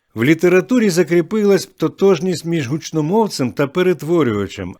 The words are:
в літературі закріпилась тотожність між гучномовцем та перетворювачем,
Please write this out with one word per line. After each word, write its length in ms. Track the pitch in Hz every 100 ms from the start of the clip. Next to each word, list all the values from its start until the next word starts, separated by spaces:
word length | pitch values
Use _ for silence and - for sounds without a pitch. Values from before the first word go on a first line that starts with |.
| _ 110
в 80 |
літературі 680 | 127 165 180 185 180 254 214
закріпилась 760 | 170 151 175 165 214 202 190 -
тотожність 800 | - 156 - 196 170 185 156 165
між 220 | 170 120
гучномовцем 840 | 156 - 156 151 214 214 - 131
та 160 | - 185
перетворювачем, 1080 | 180 185 165 151 170 127 104 98 - 90